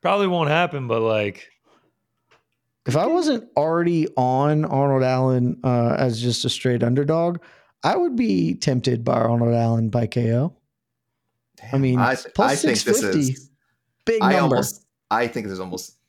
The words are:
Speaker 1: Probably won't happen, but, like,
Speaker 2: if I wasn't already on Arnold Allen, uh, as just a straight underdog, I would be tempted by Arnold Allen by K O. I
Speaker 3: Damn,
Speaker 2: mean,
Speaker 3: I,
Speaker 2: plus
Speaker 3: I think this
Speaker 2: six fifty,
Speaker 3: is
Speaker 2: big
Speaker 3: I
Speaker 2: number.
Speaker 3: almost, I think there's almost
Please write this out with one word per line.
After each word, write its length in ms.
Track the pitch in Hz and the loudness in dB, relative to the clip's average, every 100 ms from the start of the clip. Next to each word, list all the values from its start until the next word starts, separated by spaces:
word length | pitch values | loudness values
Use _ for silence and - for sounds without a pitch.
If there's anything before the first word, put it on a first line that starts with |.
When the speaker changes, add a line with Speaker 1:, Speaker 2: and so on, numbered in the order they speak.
Speaker 1:
Probably 280 | 175 202 196 | 0 0 0
won't 200 | 175 151 | 0 0
happen, 400 | 156 175 143 127 | 0 0 -4 -4
but, 140 | 113 | 0
like, 480 | 113 110 104 92 - _ _ _ _ _ _ _ _ _ _ _ _ _ - | 0 0 -2 -6 -20 _ _ _ _ _ _ _ _ _ _ _ _ _ -2
Speaker 2:
if 100 | 127 | 0
I 80 | 208 | 2
wasn't 380 | 339 302 240 - - | 2 2 -2 -2 -2
already 520 | 156 165 170 170 156 - | 0 0 2 0 0 0
on 480 | 127 131 143 151 | 0 2 2 0
Arnold 380 | 156 139 139 135 | 0 0 2 2
Allen, 580 | 127 127 131 127 123 - | 2 2 2 2 0 -2
uh, 320 | 131 123 117 - | 0 2 2 2
as 220 | 131 113 | 0 0
just 220 | 120 117 123 | -2 -2 -4
a 20 | |
straight 340 | - 131 123 | -2 -2 0
underdog, 560 | 117 127 143 160 170 175 - - _ _ | 0 0 0 0 0 -4 -10 -20 _ _
I 140 | 156 359 | -2 0
would 200 | 349 240 | 0 0
be 380 | 233 185 165 | 0 2 0
tempted 500 | 175 - 127 123 117 | -2 -2 0 0 -2
by 100 | 117 | 0
Arnold 400 | 123 113 117 117 | 0 2 2 2
Allen 360 | 117 117 117 113 | 2 2 0 0
by 160 | 120 113 | 0 -2
K 260 | - 117 | -2 0
O. 200 | 117 156 - _ _ _ _ _ _ _ _ _ _ | 0 -2 -6 _ _ _ _ _ _ _ _ _ _
I 80 | 110 | -6
Speaker 3:
Damn, 80 | 135 | -2
Speaker 2:
mean, 160 | 135 127 | 2 2
Speaker 3:
I, 160 | 113 131 - | 0 -2 -6
Speaker 2:
plus 160 | - 220 | -2 0
Speaker 3:
I 40 | 147 | 2
think 220 | 311 220 | 0 0
this 40 | |
Speaker 2:
six 180 | - 214 | 0 0
fifty, 160 | 208 120 | 0 0
Speaker 3:
is 300 | 135 131 - _ _ _ _ _ - | -2 -4 -12 _ _ _ _ _ -2
Speaker 2:
big 160 | 226 | 0
Speaker 3:
I 100 | 190 | 2
Speaker 2:
number. 240 | 185 - 123 | 2 2 0
Speaker 3:
almost, 300 | 131 - _ _ _ | -2 -8 _ _ _
I 160 | 110 120 | -2 -2
think 200 | 123 104 | -4 -8
there's 120 | 92 | -8
almost 360 | 92 92 - _ | -10 -10 -14 _